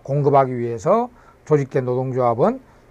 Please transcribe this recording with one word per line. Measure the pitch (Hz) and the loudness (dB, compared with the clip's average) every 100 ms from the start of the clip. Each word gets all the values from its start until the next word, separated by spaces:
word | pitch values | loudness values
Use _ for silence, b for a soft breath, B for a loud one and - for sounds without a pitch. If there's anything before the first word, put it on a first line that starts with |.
공급하기 | - 147 143 139 131 123 | -6 0 2 4 2 -2
위해서 | 117 117 156 220 247 b b b - | -6 -4 0 0 0 b b b -2
조직된 | 151 135 139 123 | 0 0 -4 -2
노동조합은 | 123 131 127 123 113 185 262 - b b | -2 -2 0 0 2 0 -2 -10 b b